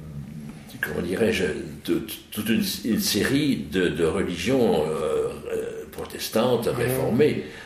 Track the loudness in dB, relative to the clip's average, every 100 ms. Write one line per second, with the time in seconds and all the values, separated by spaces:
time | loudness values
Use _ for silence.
0 | -12 -12 -12 -12 -12 -14 -14 -6 -4 -4
1 | -2 2 2 2 0 -2 -8 -6 -2 0
2 | -2 -12 -10 -4 0 2 0 -2 0 0
3 | 2 2 2 2 2 0 0 2 2 2
4 | 2 2 0 -2 2 4 4 4 2 0
5 | 0 0 0 -4 -6 -4 -4 -8 -10 -10
6 | -10 -8 -2 2 4 2 2 0 0 0
7 | 2 4 4 2 -6 -12